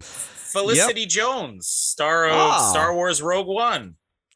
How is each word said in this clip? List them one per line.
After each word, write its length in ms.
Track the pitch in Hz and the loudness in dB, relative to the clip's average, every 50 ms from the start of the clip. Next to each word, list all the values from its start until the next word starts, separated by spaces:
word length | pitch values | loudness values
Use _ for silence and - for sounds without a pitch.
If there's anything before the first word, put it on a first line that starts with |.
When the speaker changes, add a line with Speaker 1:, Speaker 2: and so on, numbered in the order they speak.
Speaker 1:
Felicity 960 | - - - - - - - - - - - 196 202 208 233 214 196 233 226 220 | -6 -12 -12 -12 -12 -12 -12 -14 -10 -6 -4 -2 0 2 2 2 2 2 0 -4
Speaker 2:
yep. 80 | 220 180 | -4 -2
Speaker 1:
Jones, 580 | - 208 220 247 269 247 180 127 104 92 87 - | -2 -2 0 -2 -2 -4 -6 -8 -10 -10 -8 -4
star 580 | - - - - - - 147 151 165 165 165 | -4 -2 -2 -2 -2 -2 0 2 2 2 4
of 100 | 160 160 | 4 4
Speaker 2:
Ah. 340 | 156 156 156 - - 120 101 | 6 6 4 4 4 2 2
Speaker 1:
Star 240 | - 156 160 170 175 | 4 2 2 2 2
Wars 280 | 175 175 180 165 147 | 0 0 0 0 0
Rogue 240 | 151 170 180 190 190 | 0 0 0 0 -2
One. 480 | 180 196 220 233 240 208 147 110 90 82 _ _ _ _ _ _ _ _ | -2 -2 0 0 0 0 -2 -6 -10 -16 _ _ _ _ _ _ _ _